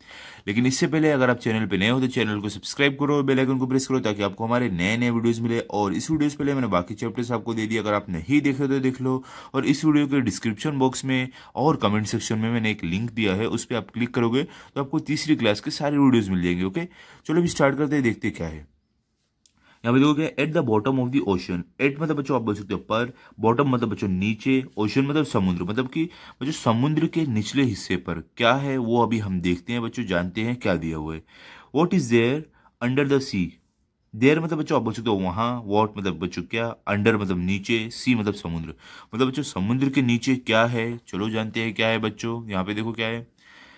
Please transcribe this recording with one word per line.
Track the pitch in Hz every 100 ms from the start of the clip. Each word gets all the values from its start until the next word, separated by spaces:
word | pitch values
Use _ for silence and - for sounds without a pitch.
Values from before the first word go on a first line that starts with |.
| - - - - -
लेकिन | 107 127
इससे | 131 160
पहले | 156 156
अगर | 139 127
आप | 120
चैनल | 120 110 107
पे | 95
नए | 104
हो | 131
तो | 127
चैनल | 131 107 104
को | 101
सब्सक्राइब | - - - 143 139
करो, | 143 147
बेल | 139 131
आइकन | 131 131
को | 127
प्रेस | 131 131
करो | 131
ताकि | 110 104
आपको | 101 98 113
हमारे | 120 123
नए | 87 92 113
नए | 120
वीडियोज़ | 117 117 113
मिले। | 117 117
और | - 101 101
इस | 90 123
वीडियो | 156 147
से | 143
पहले | 143
मैंने | 139 117
बाकी | 90 87
चैप्टर्स | 104 117 113 117
आपको | 117 117
दे | 113 110
दिए, | 110
अगर | 104
आप | 104 101
नहीं | 85 80 147
देखे | 143 139 139
तो | 135
देख | 131 127
लो। | 127 131 - - -
और | 135 127
इस | 151 160
वीडियो | 147 143
के | 143
डिस्क्रिप्शन | 117 - 117 107 156 143
बॉक्स | 131 127 135
में | 131 127 - - -
और | 143 160
कमेंट | 107 107 107
सेक्शन | 113 - 110
में | 113
मैंने | 120 110
एक | 104
लिंक | 82 92 117
दिया | 110 104 95
है, | 113
उस | 113 -
पर | 117
आप | -
क्लिक | 110 120
करोगे | 123 117 127
तो | 185 - - 139
आपको | 139 160
तीसरी | - 151 151 131
क्लास | 113 104
के | 151
सारे | - 147 147
वीडियोज़ | 139 120 95
मिल | 92
जाएंगे। | 87 87
ओके, | 92 127 175 - - - -
चलो | 165
अभी | 175
स्टार्ट | - 139 135
करते | 147 147
हैं, |
देखते | 123 101 110
हैं | -
क्या | 82
है। | 78 73 _ _ _ _ _ _ _ _ _ _ _ 117
यहाँ |
पे | 127
देखोगे | 147 147 160 -
at | 156
the | 160 123
bottom | 107 110 131
of | 123
the | 135 104
ocean। | 92 - 90 - -
At | 139 143
मतलब | 160 147
बच्चों | 139 131
आप |
बोल | 110 101
सकते | 98
हो | 95
पर, | - 110 123 - - - 110
bottom | 120 143
मतलब | 123 117
बच्चों | 98 104
नीचे, | 92 101 110 135 131 127 -
ocean | 107 139
मतलब | 139 151
समुद्र, | 139 117 92 85
मतलब | 90 110 131
कि | 160 170 - - -
बच्चों | 135
समुद्र | 156 127 113 143 151 160
के | 170 151
निचले | 107 101 135
हिस्से | 127 95 - 90
पर | 92 82 - -
क्या | 117
है | 135 139 131
वो | 117 120
अभी | 113 113
हम | 104 92
देखते | 90 87 -
हैं | 120
बच्चों, | 113 123
जानते | 107 87 90 110
हैं | 110 123
क्या | 107 85
दिया | 80 82
हुआ | 76 80
है। | - - - - - 139
What | 170
is | 185
there | 123 117 117 147 - _ _ _
under | 123 131 143
the | 139
sea? | 135 98 85 - _ _ _ _ _ 110
There | 135 156
मतलब | 160 160
बच्चों | 156 143
आप |
बोल | 113
सकते | 110 113
हो | 98
वहाँ, | 92 92 120 123 104
what | 101 110 104
मतलब | 95 80
बच्चों | 90 -
क्या, | 85 113 117 - -
under | 101 107 110
मतलब | 98 90
नीचे, | 90 98 101 113 110
sea | - 127 120
मतलब | 104
समुद्र, | 101 85 82 78 - - - - 110
मतलब | 131
बच्चों | 139
समुद्र | 139 - 98 127 135
के | 135
नीचे | 123 120 135 131
क्या | - 110 117
है, | 120 117 120 -
चलो | 92 107
जानते | 110 110 113
हैं | 113
क्या | 110 113
है | 113
बच्चों। | 110 104 117 117 113
यहाँ | 95
पे | 92
देखो | 104 113
क्या | 113 113
है, | 117 117 _ _ - -